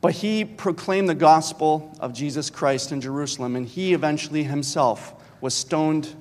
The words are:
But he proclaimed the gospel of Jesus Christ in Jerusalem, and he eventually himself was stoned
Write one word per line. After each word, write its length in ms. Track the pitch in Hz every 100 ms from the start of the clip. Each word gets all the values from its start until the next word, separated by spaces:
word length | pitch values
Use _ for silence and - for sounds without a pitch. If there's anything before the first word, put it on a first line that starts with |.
But 120 | -
he 320 | - 208 220 214
proclaimed 640 | - 190 165 - 190 190
the 60 | 156
gospel 760 | 156 160 156 - 156 156 151 -
of 140 | 131
Jesus 360 | 120 147 143 143
Christ 440 | - 147 135 -
in 80 | 143
Jerusalem, 560 | 127 139 143 - 123 123
and 80 | 123
he 280 | 180 185
eventually 500 | 175 151 151 - 151
himself 720 | 143 143 135 165 131 107 - - - -
was 120 | 131
stoned 640 | - - 156 156 156 151 -